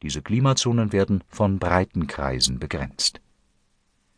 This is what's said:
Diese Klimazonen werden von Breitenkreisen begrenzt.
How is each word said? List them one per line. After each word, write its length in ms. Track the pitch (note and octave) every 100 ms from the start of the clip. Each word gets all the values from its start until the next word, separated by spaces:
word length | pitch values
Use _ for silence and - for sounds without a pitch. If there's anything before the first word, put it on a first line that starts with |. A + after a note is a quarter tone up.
Diese 200 | D2+ D2
Klimazonen 720 | - A2 C3+ C3 B2 A#2 G#2+
werden 280 | G2+ G2 G2 -
von 320 | - G2+ G2
Breitenkreisen 1000 | F2+ F2+ F#2+ F#2 D2+ - C#2 B1+ C2 B1+
begrenzt. 600 | D2+ D#2 C2+ - - - _ _ _ _ _ _ _ _ _